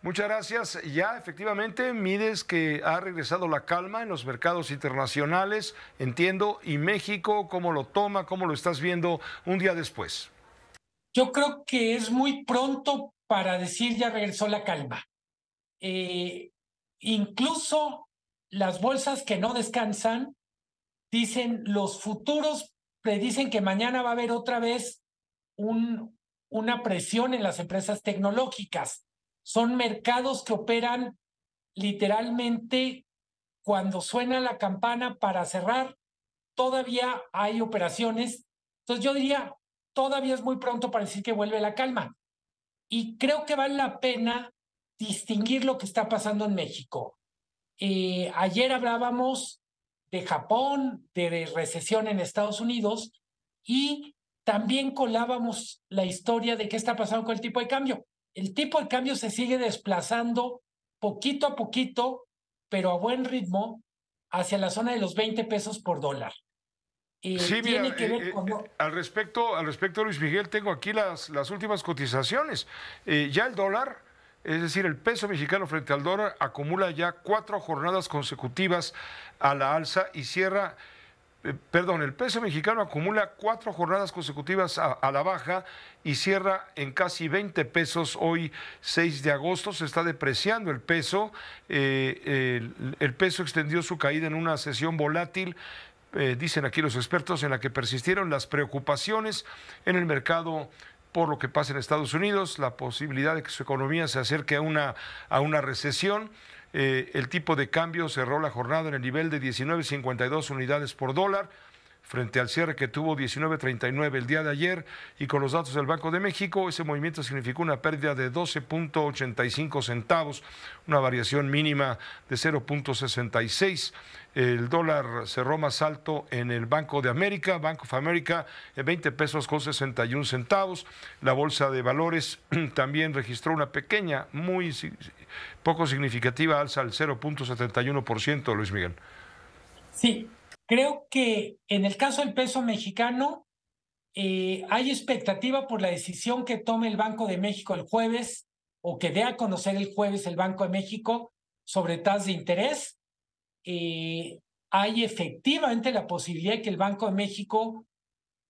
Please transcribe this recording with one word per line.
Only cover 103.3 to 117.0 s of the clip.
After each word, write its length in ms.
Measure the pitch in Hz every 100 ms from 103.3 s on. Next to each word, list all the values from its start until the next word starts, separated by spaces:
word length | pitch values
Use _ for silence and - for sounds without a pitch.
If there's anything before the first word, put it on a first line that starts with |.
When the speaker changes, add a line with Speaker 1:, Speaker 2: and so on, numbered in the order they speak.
Speaker 1:
de 100 | 160
que 60 | 127
su 140 | -
economía 460 | - 135 135 165 156
se 100 | 127
acerque 380 | 113 151 135 147
a 40 |
una, 320 | 156 151 139 - - - -
a 100 | 131
una 220 | 147 151
recesión. 680 | 135 131 147 123 196 208 220 - - - -
Eh, 380 | 147 135 131 127
el 160 | 147 127
tipo 260 | 175 151 151
de 140 | 131
cambio 400 | 160 165 165 160
cerró 320 | 135 127 147
la 80 | 156
jornada 400 | 113 120 156 160
en 60 | 139
el 60 |
nivel 280 | 127 139 160
de 100 | 156
diecinueve 460 | 131 117 139 170 147
cincuenta 400 | 143 127 120 127
y 40 |
dos 200 | 156 143
unidades 440 | 135 127 143 143
por 200 | - 131
dólar, 360 | 139 196 196 202 - - - - _
frente 400 | - 123 117 127
al 80 | 123
cierre 260 | - 165 151
que 140 | 127
tuvo 260 | 147 156 147
diecinueve 420 | 131 151 156 160
treinta 300 | 131 117 123
y 60 |
nueve 260 | 135 147 127
el 80 | 120
día 160 | 156
de 60 | 156
ayer, 360 | 143 175 180 - - - -
y 100 | 139
con 140 | 143
los 120 | 139
datos 220 | 160 139 143
del 100 | 139
Banco 260 | 160 160
de 80 | 175
México, 480 | 196 - 196 196 185
ese 160 | 165
movimiento 400 | 151 147